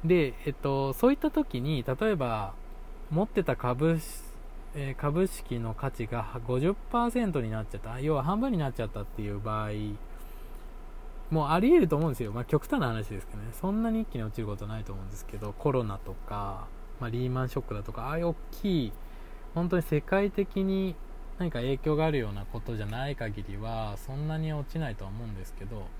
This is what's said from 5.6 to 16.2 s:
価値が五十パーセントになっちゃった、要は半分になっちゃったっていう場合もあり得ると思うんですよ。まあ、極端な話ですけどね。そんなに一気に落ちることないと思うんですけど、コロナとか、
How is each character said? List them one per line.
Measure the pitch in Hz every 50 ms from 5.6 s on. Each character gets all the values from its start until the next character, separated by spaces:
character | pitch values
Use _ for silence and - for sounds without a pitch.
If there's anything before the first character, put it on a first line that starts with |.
| 117 113 110
価 | - - 135
値 | - - 117
が | 107 - 117 107 - - 123 117
五 | 113 127 127
十 | 139 175 202
パ | - - - - 240 240
ー | 240
セ | 233 247 233
ン | 196 165
ト | 147
に | 117 110
な | 107 110 107
っ | -
ち | -
ゃ |
っ | -
た、 | - 113 117 127
要 | 139 151 156
は | 139 131
半 | 156 196 214
分 | 247 277 233
に |
な | 170 147 131
っ |
ち | 120 -
ゃ | 117
っ | 110
た | - 107
っ | 104
て | - - -
い | 107 104
う | 101 101
場 | 104 113 107 107 107
合 | 107 104 104 107 104 104 104 - - - - - - - - - - - - - - - - - - - - - - - - - -
も | 160 160 147 139
あ | 160 180
り | 202 262
得 | 339 349
る | 233 156
と | 151
思 | 143 160
う | 160
ん | 131
で |
す | - 120
よ。 | 107
ま | 104 120
あ、 | 120
極 | - - 147 -
端 | - 294 269
な | 165
話 | 120 113 110 107 -
で | 107 95
す | -
け | - -
ど | 104
ね。 | 104 113
そ | 117 - - 185
ん | 202 214 226
な | 233
に | 220 226
一 | 220
気 | - -
に | 123 110
落 | 110 104
ち | -
る | 113
こ | 104 101
と | 101 107
な | 107 110 110
い | 104
と | - 98
思 | 95
う | 95
ん | 95
で | 104
す | 107 -
け | - -
ど、 | 101 101 104
コ | 101 - - 151 131
ロ | 131 117
ナ | 107 98
と | - - - -
か、 | -